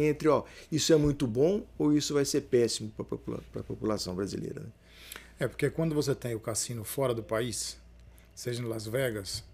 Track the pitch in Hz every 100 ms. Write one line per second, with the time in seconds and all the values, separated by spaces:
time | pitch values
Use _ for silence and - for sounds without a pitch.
0 | 151 143 151 131 - - - 156 - 160
1 | 147 139 127 113 156 208 - - 151 147
2 | 143 143 139 143 135 123 117 - 107 -
3 | - - - 113 - 110 107 104 107 104
4 | - 90 101 104 107 - 107 - - -
5 | - - - - 127 - 143 - 165 151
6 | 139 123 123 113 117 107 - 117 101 -
7 | 135 113 104 110 123 104 - - - -
8 | - - - - 123 120 120 113 107 120
9 | 131 107 95 - -